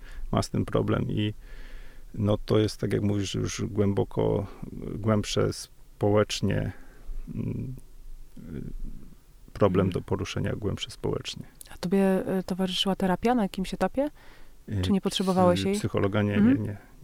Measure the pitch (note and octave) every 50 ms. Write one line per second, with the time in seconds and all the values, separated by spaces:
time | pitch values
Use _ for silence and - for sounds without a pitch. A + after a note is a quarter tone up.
0 | - - - - - - - A2 A2 - - - G2+ - - A2 G#2+ G#2 G#2+ G#2+
1 | G#2+ - G2+ G#2 G#2 G#2 G#2+ - - - - - - - - - - - - -
2 | - - - - G#2 G2+ G#2 - - - - A2 G#2+ G#2 - - - G2+ A2 G#2+
3 | G2+ G2+ G2+ G2+ G2 F#2 - G#2+ G#2 - - - G#2 G2 G2+ G#2 G2+ G2 G2 G#2+
4 | G#2+ - - A2+ A2 A2 G#2+ G#2 G2+ - - - - - - - - - - A2
5 | G#2 A2 A2 G#2 G#2 - - G#2+ G#2+ G#2 - - - - - - - - - -
6 | G#2+ G#2 G#2 G#2+ G#2 - - - - G2 G#2 G#2 G#2 G2+ - - - - - -
7 | - - - - - - - - - A2+ A#2+ A#2 A2+ C3 B2+ B2+ - - - -
8 | - - - - - - - - - - E2 C2 - - - - - - - -
9 | - - - - - - - - - - - - G#2+ G2 F2+ G2 F#2 F#2+ F2+ F#2
10 | - - G2 F#2+ F#2 - - G#2 G2+ G#2 - G#2 G#2 G2 F#2+ - - - - -
11 | - G#2 - - - - - - - - - - - - - - - F3 G3 G3
12 | G3 F#3+ F#3+ F#3 - - F#3+ F#3 F3+ - F#3+ F3+ F#3+ F#3 F#3 - - G3 F#3 -
13 | G3 F#3 F3+ - - A#3 B3+ B3 G3+ F#3 - - F#3 - F#3+ - F#3 F#3 - C4
14 | C#4+ D4+ - - - - - - - - - - - - - F#3+ F3+ F#3+ G3+ F#3+
15 | - G3 - - F#3+ F#3+ F3+ F#3 F3+ F3+ F3 - - F#3+ G3+ G#3 - G#2 - G2+
16 | G2+ G2 G2 G#2 G#2 G#2 G#2 G#3+ G3+ A#3+ C4+ A2 G#2+ G#2 G#2 - - - - -